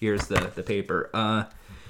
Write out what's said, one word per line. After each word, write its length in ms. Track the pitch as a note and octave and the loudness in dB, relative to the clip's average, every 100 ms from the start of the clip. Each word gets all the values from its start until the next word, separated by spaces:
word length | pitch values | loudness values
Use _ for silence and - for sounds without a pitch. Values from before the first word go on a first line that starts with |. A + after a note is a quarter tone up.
here's 280 | A2 G2+ - | 0 2 2
the, 220 | F#2+ F2 | 0 0
the 80 | - | -4
paper. 480 | G#2 G2+ F#2+ F2+ - | -2 0 0 0 0
Uh, 320 | G#2+ A2 A2 - - - - | 0 2 2 0 -8 -18 -16